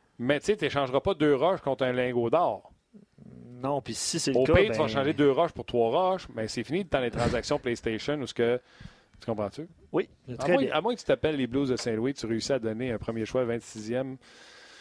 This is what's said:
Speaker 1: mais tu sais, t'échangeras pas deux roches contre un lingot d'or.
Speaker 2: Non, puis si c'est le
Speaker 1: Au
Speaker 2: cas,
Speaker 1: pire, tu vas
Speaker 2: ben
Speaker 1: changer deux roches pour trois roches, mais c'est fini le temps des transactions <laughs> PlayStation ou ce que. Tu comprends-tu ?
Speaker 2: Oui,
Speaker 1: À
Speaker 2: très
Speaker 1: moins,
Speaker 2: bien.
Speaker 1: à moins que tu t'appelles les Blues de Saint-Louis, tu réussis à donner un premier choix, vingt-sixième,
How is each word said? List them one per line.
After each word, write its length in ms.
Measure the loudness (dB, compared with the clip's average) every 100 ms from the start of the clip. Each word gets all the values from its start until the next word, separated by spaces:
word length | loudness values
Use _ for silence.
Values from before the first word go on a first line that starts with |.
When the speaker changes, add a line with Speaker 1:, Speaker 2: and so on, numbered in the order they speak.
| _ -4
Speaker 1:
mais 200 | 0 0
tu 60 | 0
sais, 100 | 0
t'échangeras 440 | 0 0 0 0
pas 120 | 0
deux 220 | 2 4
roches 260 | 4 2 0
contre 240 | -2 0
un 80 | 0
lingot 380 | 0 0 0 2
d'or. 420 | 4 2 0 -8 _ _ -20 -20 -20 -20 -20 -20 -8
Speaker 2:
Non, 220 | -4 -4
puis 100 | -4
si 260 | -6 -4 -2
c'est 140 | 2
le 60 | 4
Speaker 1:
Au 60 |
Speaker 2:
cas, 100 | 6
Speaker 1:
pire, 160 | 6 6
tu 60 | 4
vas 60 |
Speaker 2:
ben 40 | 0
Speaker 1:
changer 240 | 0 0
deux 180 | 4 4
roches 220 | 4 0
pour 140 | -2 -4
trois 240 | 0 2
roches, 360 | 2 2 0 -6
mais 140 | -8 -6
c'est 160 | -6
fini 200 | -4 -4
le 40 | -2
temps 140 | -2
des 80 | -2
transactions 480 | 0 0 0 -2 -2
<laughs> 40 |
PlayStation 520 | -2 -4 -2 -4 -4
ou 120 | -4 -4
ce 60 |
que. 260 | 0 0 0 -4 -20 -20 -20 _ -12
Tu 60 | -6
comprends-tu ? 360 | -4 -4 -6 -14 -16 -4
Speaker 2:
Oui, 160 | -2 -2 _ -14
Speaker 1:
À 80 | -4
Speaker 2:
très 160 | 2
Speaker 1:
moins, 100 | 2
Speaker 2:
bien. 100 | 2
Speaker 1:
à 60 | 0
moins 100 | 0
que 60 | -2
tu 80 | 0
t'appelles 300 | 0 2 0
les 100 | -2
Blues 240 | 0 0
de 60 | -2
Saint-Louis, 360 | -2 -2 -2
tu 140 | -4 -4
réussis 260 | -2 -2
à 60 | -2
donner 320 | -2 -4 -4
un 60 | -6
premier 260 | -6 -6
choix, 200 | -4 -2
vingt-sixième, 720 | -2 -4 -8 -12 -6 -4 -6 -10 -18 -20 -20 -20 -20 -20